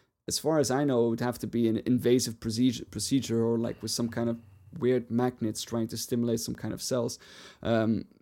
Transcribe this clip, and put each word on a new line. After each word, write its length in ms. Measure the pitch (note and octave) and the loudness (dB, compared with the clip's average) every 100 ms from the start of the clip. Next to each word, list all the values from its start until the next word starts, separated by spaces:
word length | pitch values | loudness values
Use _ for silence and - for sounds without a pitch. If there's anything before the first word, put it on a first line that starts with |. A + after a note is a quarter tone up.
| _ _ - | _ _ -6
as 120 | - | -2
far 180 | D3+ D#3+ | 0 2
as 140 | C#3 | 2
I 120 | C3 C#3+ | 2 2
know, 200 | B2 A#2 | 4 2
it 40 | |
would 100 | A#2 | 2
have 160 | B2 A#2+ | -2 -2
to 80 | G#2+ | -2
be 200 | A#2 A2+ | 2 2
an 140 | A2 - | 2 2
invasive 540 | B2 A#2+ B2 B2 A2+ | 2 4 4 2 -6
procedure, 460 | A#2 A2 B2+ A#2 - | -4 2 2 0 -8
procedure 580 | G#2+ - C#3 A#2 A2+ A2+ | -6 0 0 2 2 2
or, 140 | A#2 | 2
like, 200 | A2+ - | -2 -6
with 80 | A2+ | -6
some 180 | - A#2 | -4 -2
kind 200 | A#2 A#2 | -2 -2
of 80 | A#2 - - - - | -4 -10 -20 -18 -2
weird 320 | B2 B2+ A#2+ | 2 2 0
magnets 500 | A#2 B2+ B2 G#2+ G#2+ | 0 0 0 -4 -4
trying 260 | - A#2 A2+ | -4 -4 -4
to 80 | A2+ | -4
stimulate 420 | - A#2+ A#2 A2+ | -4 -2 0 0
some 160 | - - | -2 -6
kind 180 | A2 | -6
of 80 | - | -6
cells. 380 | - C3 - - - - - - | -4 -2 -2 -6 -16 -20 -20 -8
Um, 440 | - A2+ A2 G#2+ - _ | 0 2 2 0 -4 _